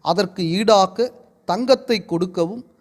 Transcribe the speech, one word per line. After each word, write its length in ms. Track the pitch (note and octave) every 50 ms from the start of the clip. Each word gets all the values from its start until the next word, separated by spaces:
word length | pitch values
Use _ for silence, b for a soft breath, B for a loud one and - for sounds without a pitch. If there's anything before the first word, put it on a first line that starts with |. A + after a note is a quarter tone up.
அதற்கு 440 | _ D3 F3 F3 G3+ F#3 - - F3+ D#3+
ஈடாக 600 | E3 F#3+ A3 G#3 A3 G3+ F#3+ F#3+ F#3+ - A#3 B3 - - - _ _ _ _
தங்கத்தை 600 | - F3 G3+ B3 B3 C4 B3 B3 - A#3+ G#3 -
கொடுக்கவும் 600 | - E3+ E3+ F3 F3+ F3+ F#3 E3+ E3 G#3 A#3 B3 _ _ _